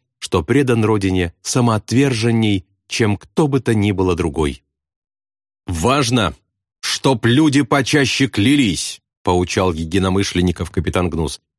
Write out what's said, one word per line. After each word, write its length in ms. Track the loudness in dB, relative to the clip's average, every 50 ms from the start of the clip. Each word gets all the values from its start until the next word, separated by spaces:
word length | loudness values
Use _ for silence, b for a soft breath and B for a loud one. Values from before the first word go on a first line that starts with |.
| _ _ _
что 260 | _ -8 -4 -4 -2 -2
предан 400 | 0 0 2 2 2 2 2 2
родине 500 | 2 0 0 0 0 0 -2 -2 -4 -6 _ -8
самоотверженней, 1200 | -4 0 0 2 2 0 -2 -2 -2 0 2 2 2 0 0 0 0 0 2 2 0 0 -2 -4 _ _ _ _
чем 300 | -8 -4 -2 0 0 -2
кто 300 | -4 -8 -4 _ 0 0
бы 120 | 0 0 0
то 160 | 0 0 0
ни 160 | 2 2 0
было 240 | 0 0 0 0 0
другой. 480 | 0 -2 -4 -2 -2 -2 -4 -4 -8 _ _ _ _ _ _ _ _ _ _ _ _ _ _ _ _ _ _ _ _ _
"Важно, 640 | -10 -6 -2 0 0 0 0 0 0 0 0 0 -2 -4 -8 _ _ _ _ _ _ _ _
чтоб 420 | -8 -8 -6 -2 0 0 0 2 2
люди 360 | 2 4 4 4 4 2 2
почаще 640 | 2 2 0 0 2 2 2 2 2 2 0 0 -2
клялись", 760 | 0 0 0 2 2 4 4 2 2 0 -2 -6 -8 -10 -14 _ _ _ _ -2
поучал 500 | 0 0 0 0 0 0 0 0 0 0
единомышленников 1000 | -2 -4 -2 -2 0 0 0 0 0 -2 -2 0 0 0 0 0 -2 -6 -6
капитан 380 | -4 -4 -4 -2 -2 -2 -2 -2
Гнус. 320 | -2 -4 -6 -6 -8 -12 _ _ _